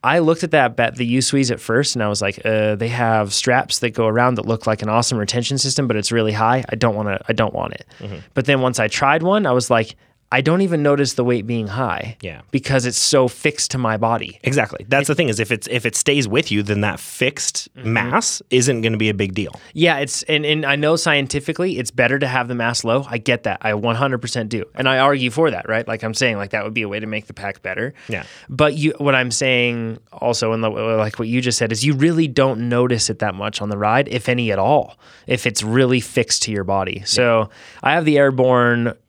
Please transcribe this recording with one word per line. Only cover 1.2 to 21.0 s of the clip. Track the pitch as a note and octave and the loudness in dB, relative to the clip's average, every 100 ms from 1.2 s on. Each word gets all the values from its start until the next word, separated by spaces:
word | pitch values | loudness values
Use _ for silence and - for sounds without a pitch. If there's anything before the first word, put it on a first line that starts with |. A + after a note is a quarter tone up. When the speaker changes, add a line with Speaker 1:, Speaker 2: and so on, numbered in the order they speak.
| B2+ C#3 B2 | 2 2 0
Speaker 1:
at | A#2 | -2
first, | - A#2 C#3+ B2 | 0 0 0 -2
and | |
I | G#2 | -2
was | G#2 | 0
like, | G2+ - | -4 -2
"Uh, | A2+ A2 G#2+ G#2 | 0 2 2 0
they | A2+ | -4
have | A#2+ A#2 A2 G2+ | 0 2 2 2
straps | - - B2 - - | -2 2 2 2 -4
that | A#2+ | -4
go | A2 A2 | 0 0
around | A2+ B2 B2 | 4 2 2
that | G#2 | -2
look | A2 - | -2 -2
like | G#2+ | -2
an | G#2+ | 0
awesome | A2 A#2 A#2+ | 0 0 -2
retention | G#2 B2 A#2 C3+ | -2 -4 -2 -2
system, | C#3 C3 C3 | -2 0 0
but | G#2+ | 0
it's | G#2 | 0
really | A#2 G#2+ | 0 0
high. | G#2+ A2+ B2+ A#2+ | 2 2 2 -2
I | A2+ | 0
don't | A#2+ | 0
wanna, | G#2 G#2 F#2+ - | 0 -4 -4 -2
I | |
don't | A2 G#2+ | 0 0
want | - E2+ | -2 -6
it." | - - - | -10 -18 -16
Speaker 2:
Mm-hmm. | G2+ F2+ - | -14 -12 -6
Speaker 1:
But | - C3 | -4 2
then | C3+ | 2
once | B2+ A#2+ | 2 0
I | G#2+ | -2
tried | - C#3 D#3+ | 2 2 4
one, | E3+ G#3 F3 | 4 2 2
I | |
was | B2+ A#2 | 2 4
like, | A#2 A2+ - _ _ _ | 2 0 -10 _ _ _
"I | C3 | 0
don't | C3+ F3 | 2 2
even | G3 E3 | 2 2
notice | D3 C#3+ C#3 | 2 2 2
the | - | 0
weight | B2 A#2+ G#2+ | 2 0 0
being | A#2 G#2+ | -4 -4
high | G#2+ A#2+ E2+ A2 - | -4 -4 -4 -8 -10
Speaker 2:
Yeah. | F#2 D2+ - | -14 -14 -4
Speaker 1:
because | C3+ C3+ C3+ | -4 0 0
it's | B2 A2+ | 0 0
so | - C#3+ B2+ | 2 4 4
fixed | - D#3 - - | 2 -2 -2 -4
to | C3 | -2
my | A#2 A2 | -2 0
body." | A2+ A#2 A2 - | 0 0 -4 -6
Speaker 2:
Exactly. | - C#3 G#2 - G#2 | 0 0 0 -4 0
That's | C3+ C#3+ | 0 2
Speaker 1:
It | |
Speaker 2:
the | |
thing | C#3+ B2+ | 0 0
is | G#2 | 0
if | G#2+ | -2
it's, | A#2 - | -2 -2
if | A#2+ A2+ | -2 -2
it | |
stays | - - C#3+ A2+ | 0 2 2 2
with | A#2+ - | 0 2
you, | G#2 | -2
then | G2+ G2+ | 0 0
that | G#2 - | 0 -4
fixed | - - B2+ - - - - - | -12 -2 -2 -2 -6 -6 -12 -10
Speaker 1:
Mm-hmm. | A#2 | -2
Speaker 2:
mass | A2+ A#2+ E3+ - - - | -2 0 -2 -2 -6 2
isn't | B2+ B2+ A#2+ | 2 2 0
gonna | A2+ A2 | -2 0
be | G#2+ | -2
a | |
big | G2 G2+ | 0 -4
deal. | F#2 G2 - - | -4 -8 -10 -14
Speaker 1:
Yeah, | D3+ E3+ C#3+ | 0 2 2
it's, | C#3+ - | -2 -6
and, | - D3+ D3+ | -4 -2 0
and | D#3 C#3+ | -2 0
I | C#3+ | 0
know | D3+ | 2
scientifically | D#3+ | 2